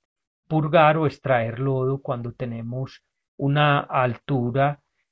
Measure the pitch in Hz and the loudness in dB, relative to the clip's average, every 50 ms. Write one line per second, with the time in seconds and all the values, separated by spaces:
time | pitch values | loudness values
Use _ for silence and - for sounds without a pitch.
0 | _ _ _ _ _ _ _ _ _ - 156 156 151 156 156 170 156 151 156 160 | _ _ _ _ _ _ _ _ _ -4 -2 0 2 4 6 6 6 6 4 4
1 | 156 139 - - - 135 131 120 113 113 113 117 135 139 135 131 131 131 135 135 | 0 -2 -2 -4 -2 0 2 2 2 -2 -4 -4 -4 -2 -2 -2 -2 -2 -4 -4
2 | - - 131 120 117 120 - - 131 120 117 117 113 117 123 131 131 - - - | -6 -8 -8 -6 -8 -10 -10 -8 -10 -8 -8 -10 -10 -8 -8 -8 -8 -10 -12 -20
3 | _ _ _ _ _ _ _ - 143 139 143 147 147 147 143 143 143 - 160 139 | _ _ _ _ _ _ _ -4 -2 0 2 2 2 2 2 0 -2 -2 -2 0
4 | 127 123 113 - - - 143 127 120 120 117 135 139 143 143 - _ _ _ _ | 0 0 -2 -6 -6 -4 -4 -2 -2 -2 0 0 0 0 -2 -6 _ _ _ _
5 | _ _ | _ _